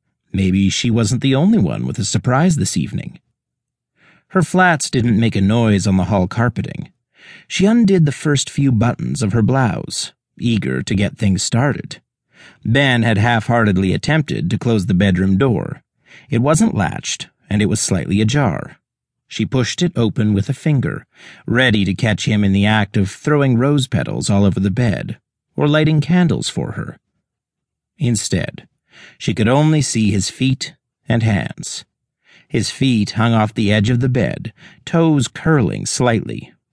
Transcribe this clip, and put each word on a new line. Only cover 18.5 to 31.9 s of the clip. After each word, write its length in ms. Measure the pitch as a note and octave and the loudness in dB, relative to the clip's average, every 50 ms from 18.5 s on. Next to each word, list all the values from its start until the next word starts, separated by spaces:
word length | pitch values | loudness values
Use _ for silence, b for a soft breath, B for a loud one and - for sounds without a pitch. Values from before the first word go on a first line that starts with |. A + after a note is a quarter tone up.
| C#2+ - - - - _ _ _ _ _ _ _ _ _ _ _ | 0 -4 -8 -12 -18 _ _ _ _ _ _ _ _ _ _ _
She 160 | - - A2+ | -6 -6 -4
pushed 380 | G2+ - C3 A#2+ - - - F3 | -2 0 -2 -2 -2 -2 -2 -4
it 100 | E3+ - | -2 0
open 360 | - A#2 G#2+ - - A2 G#2+ G#2 | 0 -2 0 0 0 0 0 0
with 160 | G2+ G2 - | 0 0 -2
a 60 | C3+ | -6
finger, 520 | - - D#3 D3+ C3 F#2+ - - - - B B B B B B B B | -4 -2 0 0 0 0 -2 -6 -8 -12 B B B B B B B B
ready 380 | - A2 A#2+ C3 B2 G#2+ G#2+ G2 | -2 0 2 4 4 4 2 0
to 100 | F2 F#2+ | 0 -2
catch 300 | - - A2+ G#2 - - | 0 0 -2 -2 -2 -2
him 180 | - A2 G#2 G#2 | -2 0 2 2
in 100 | G2 F#2+ | 2 2
the 120 | G2+ G2+ | 2 2
act 320 | G#2+ G#2+ G#2+ G2+ - - | 2 2 2 0 0 0
of 140 | G#2+ F#2+ F#2+ | -2 -2 -2
throwing 480 | - - - D3+ D3 D3 C#3 C3+ B2 A2+ | -4 -6 -2 0 0 2 2 2 2 2
rose 280 | B2+ C#3+ D3 C#3+ C3 | 2 2 2 0 0
petals 440 | - - D#2+ B1 A1 G1+ A#1+ - - | -2 -2 -4 -4 -4 -6 -6 -2 0
all 160 | G#2 G2 G2+ | 2 2 2
over 140 | G2 F2+ F#2+ | 2 2 0
the 100 | F#2+ G2+ | -2 -2
bed, 480 | F#2 - B2 A2+ F2 B1+ - F#2 - - _ _ _ _ _ _ _ - | -2 0 0 -2 -2 -4 -6 -10 -12 -14 _ _ _ _ _ _ _ -2
or 80 | C#3+ | 0
lighting 360 | D3 D3 D#3 D#3 D#3 D#3 D3+ C#3+ | 2 2 2 2 2 2 0 0
candles 480 | D3 F3 F3+ F3+ D#3 G#2 A#1 - - | 2 2 2 2 2 0 -2 -4 -6
for 220 | - E3+ - - - | -6 -6 -8 -8 -8
her. 260 | - - - - - _ _ _ _ _ _ _ _ _ _ _ _ _ _ _ _ _ _ _ | -10 -12 -12 -14 -18 _ _ _ _ _ _ _ _ _ _ _ _ _ _ _ _ _ _ _
Instead, 720 | _ D#3+ A#2+ A#2 G#2 - - F#2+ F2+ - - - - - _ _ _ B B B B B B B | _ -2 0 0 -2 -2 -2 -4 -4 -4 -6 -10 -16 -20 _ _ _ B B B B B B B
she 160 | B - - A2 | B -6 -4 -2
could 160 | A2+ A2 A2 | 0 2 2
only 320 | B2+ C#3+ D3+ D#3 D#3 D3+ | 4 4 4 4 2 2
see 300 | C#3 - - A#2 A2 G2+ | 0 0 0 0 0 2
his 180 | A2 G2 F#2+ - | 0 0 -2 -4
feet 460 | - - C3 C3 C3 - - - - _ _ _ _ _ _ - | -4 -2 -2 -2 0 -2 -6 -12 -14 _ _ _ _ _ _ -2
and 140 | - A2+ G#2+ | -2 0 0
hands. 640 | G#2+ G#2 F2+ A#1 - - - - - - - - _ | 0 0 -2 -2 -6 -10 -12 -14 -14 -14 -14 -16 _